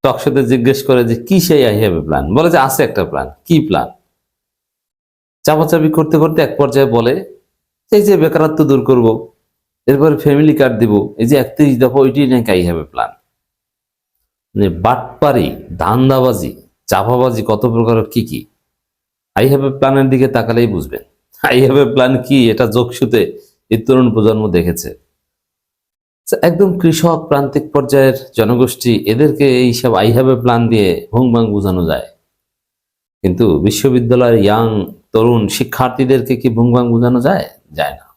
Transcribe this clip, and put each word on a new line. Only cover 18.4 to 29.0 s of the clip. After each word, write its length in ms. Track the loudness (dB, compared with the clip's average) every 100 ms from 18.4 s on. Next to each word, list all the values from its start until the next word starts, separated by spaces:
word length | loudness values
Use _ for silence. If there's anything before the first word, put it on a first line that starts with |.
| -12 _ _ _ _ _ _ _ _ -2
"I 100 | 0
have 200 | 0 -2
a 60 | -2
প্ল্যানের" 300 | 0 2 2
দিকে 180 | 2 0
তাকালেই 400 | 0 -2 0 0
বুঝবেন। 360 | -2 -8 -14 _ _ _ _
"I 140 | 0 2
have 180 | 4 2
a 100 | 2
plan" 180 | 2 0 0
কি, 140 | 0 2 2
এটা 140 | 2 0
যোগসুতে 540 | 0 -4 -4 -2 0 -2 -6 _ _ _
এই 80 | -4
তরুণ 300 | 2 2 2
প্রজন্ম 300 | 2 0 0 0
দেখেছে। 380 | 0 -2 -4 -10 -16 _ _ _ _ _ _ _ _ _ _ _ _
আচ্ছা, 180 | -6 -2 0
একদম 320 | 2 0 2
কৃষক, 400 | 0 2 0 -2 -2
প্রান্তিক 380 | -2 -2 -4 -2
পর্যায়ের 420 | -4 0 2 2 0 -6
জনগোষ্ঠী, 580 | -4 -2 0 0 -2 -2 0